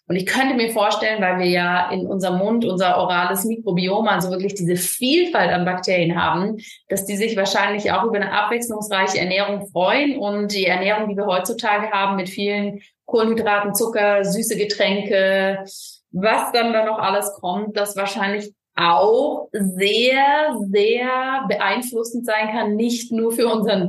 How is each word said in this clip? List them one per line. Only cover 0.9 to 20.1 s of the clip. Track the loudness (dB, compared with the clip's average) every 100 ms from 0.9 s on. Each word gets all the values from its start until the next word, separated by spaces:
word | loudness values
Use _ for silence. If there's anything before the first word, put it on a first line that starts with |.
| 2 -2 0
weil | 0 2
wir | 2
ja | 2 2 0 0
in | -2 -4
unserem | -2 0 0
Mund | 0 0
unser | 0 2 2 2
orales | 2 0 0 0
Mikrobiom, | -2 -4 -2 0 0 0 2
also | 0 0
wirklich | -2 -4 -2
diese | -2
Vielfalt | 0 -2 -2 0 2 2 2 2
an | 0
Bakterien | 0 -2 0 0 2 0
haben, | 0 0 -2 -6 -12 -20 -6
dass | -4 -4
die | -4
sich | -2 0
wahrscheinlich | 0 0 0 0 0
auch | 0
über | 0 -2
eine | -2
abwechslungsreiche | -2 -2 -2 -4 -6 -2 0 0 0
Ernährung | 0 0 0 -4 -4
freuen. | 0 2 2 2 0
Und | -2 -2 -2
die | 0 0
Ernährung, | 2 2 0 0
die | -2
wir | 0
heutzutage | 0 0 -2 0 0 0
haben | 0 0 0
mit | -4
vielen | -4 -2 -2 -4 -6 -14 _ -2
Kohlenhydraten, | 2 2 2 2 2 0 0
Zucker, | 0 2 2 2
süße | 2 0 -2 -2
Getränke, | -2 0 0 0 0 2 4 2 2 -2 -6 -14 -20 -20 _
was | -2 0 0 0
dann | 0 2
da | 2
noch | 0 0
alles | -2 -2 -2
kommt, | -6 -6 -4 -4 -4
das | -4
wahrscheinlich | -2 -4 -2 -2 -2 -6 -14 _
auch | 0 4 6 6 4 2 -2 -6
sehr, | -2 -2 0 2 4 4